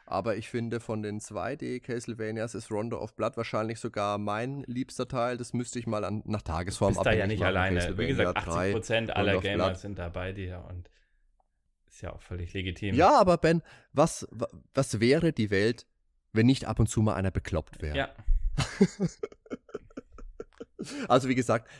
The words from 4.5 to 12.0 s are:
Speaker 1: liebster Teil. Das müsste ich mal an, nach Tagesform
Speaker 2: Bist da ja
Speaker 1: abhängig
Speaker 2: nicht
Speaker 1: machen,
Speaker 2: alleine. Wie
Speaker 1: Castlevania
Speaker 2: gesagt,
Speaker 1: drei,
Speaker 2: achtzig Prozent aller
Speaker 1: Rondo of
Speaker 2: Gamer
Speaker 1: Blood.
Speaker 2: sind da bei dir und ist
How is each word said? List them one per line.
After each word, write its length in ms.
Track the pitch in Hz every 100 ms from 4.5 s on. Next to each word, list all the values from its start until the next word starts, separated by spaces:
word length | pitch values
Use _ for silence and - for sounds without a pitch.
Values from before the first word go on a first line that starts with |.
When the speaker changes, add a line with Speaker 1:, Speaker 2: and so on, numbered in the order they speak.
| 139 131
Speaker 1:
liebster 400 | 120 131 - 123
Teil. 300 | 131 120 123
Das 160 | 120
müsste 240 | 120 120 123
ich 80 | 117
mal 180 | 107
an, 180 | 95 104 98
nach 160 | 104
Tagesform 520 | - 82 92 - 101
Speaker 2:
Bist 120 | 98 123
da 60 |
ja 60 | 107
Speaker 1:
abhängig 140 | 101 107
Speaker 2:
nicht 20 |
Speaker 1:
machen, 80 | 90 95
Speaker 2:
alleine. 200 | 92 90
Wie 20 | 87 90 110
Speaker 1:
Castlevania 80 | 127
Speaker 2:
gesagt, 300 | 95 90 85
Speaker 1:
drei, 40 | 85
Speaker 2:
achtzig 100 | 95
Prozent 360 | 107 - 113 113 -
aller 160 | 98
Speaker 1:
Rondo 40 | 92
of 40 |
Speaker 2:
Gamer 200 | 95 98 92
Speaker 1:
Blood. 100 | 90
Speaker 2:
sind 200 | 104 95
da 80 | 85
bei 240 | 87 90
dir 320 | 98 92 90 -
und 220 | 87 87 _ _ _ _ _ _ _ _ _ _
ist 160 | -